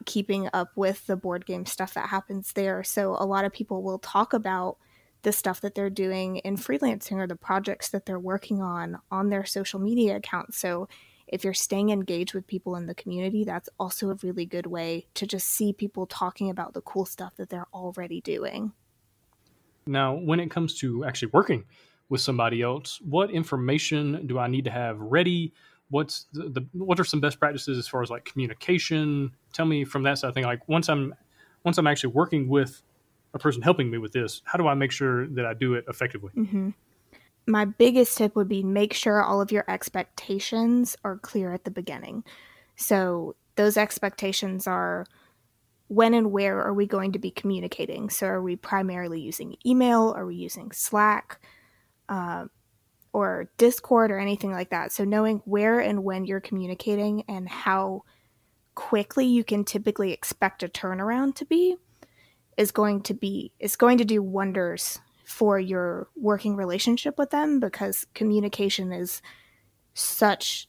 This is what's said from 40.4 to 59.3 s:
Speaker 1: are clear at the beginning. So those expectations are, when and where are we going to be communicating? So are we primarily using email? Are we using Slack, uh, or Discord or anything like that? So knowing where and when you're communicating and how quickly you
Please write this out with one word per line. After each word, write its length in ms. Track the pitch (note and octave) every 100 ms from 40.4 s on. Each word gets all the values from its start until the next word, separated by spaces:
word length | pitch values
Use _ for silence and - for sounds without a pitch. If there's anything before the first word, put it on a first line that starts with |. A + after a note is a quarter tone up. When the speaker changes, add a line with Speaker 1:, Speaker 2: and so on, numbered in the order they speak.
| - A3+ A#3 A#3+ B3 -
Speaker 1:
are 140 | G3+ F#3
clear 360 | - G#3 F#3
at 120 | F3+ F3+
the 40 |
beginning. 540 | F#3 F3+ C#3 - - - - - - _ -
So 600 | - G3 F#3 F3 D#3 - _ -
those 220 | G#3 G#3
expectations 880 | G#3 - G3 - G3 G3 G3 F#3 F#3+
are, 400 | F3+ F3+ F3+ F#3 _ _ _ _ _ _ _ _
when 280 | G#3 A3+ A#3
and 160 | A3
where 280 | G3 G3 G3
are 100 | G3+
we 140 | G3+ G3+
going 240 | G3 F#3+
to 80 | F#3+
be 100 | F#3
communicating? 800 | - G3 F#3+ F3 - D#3+ - G#3
So 160 | - F#3+
are 160 | F#3+
we 140 | F#3 F3
primarily 640 | - G3 F#3+ F3+ F3 E3
using 360 | C#3 - - -
email? 500 | A#3+ B3+ B3 A#3 A3 F#3+
Are 80 | F3
we 100 | F3
using 360 | F3 F#3 G#3+
Slack, 680 | - - G#3 G#3+ G#3 - - - _ _ _ _ _ -
uh, 360 | G3 F3 F3 - _ _ _ _ _ _
or 380 | G#3 F#3+ F3+ F3 -
Discord 540 | A#3+ B3 - A#3 A3
or 60 | G3
anything 340 | G3+ G3+ G3
like 200 | F3+ F3+
that? 200 | E3+ -
So 120 | -
knowing 380 | G3+ G#3+ A3 G#3 -
where 340 | G3+ G#3+ A#3
and 240 | G#3+ G#3
when 220 | F#3+ F#3 F#3+
you're 160 | F#3+
communicating 800 | - F#3+ F3+ F3+ - G#3 G#3 G#3 -
and 200 | F#3+ F3+
how 560 | - G#3 F#3+ F#3+ F#3+ - _ _ _ _ _ _
quickly 520 | - - G#3+ G3+ -
you 180 | B3+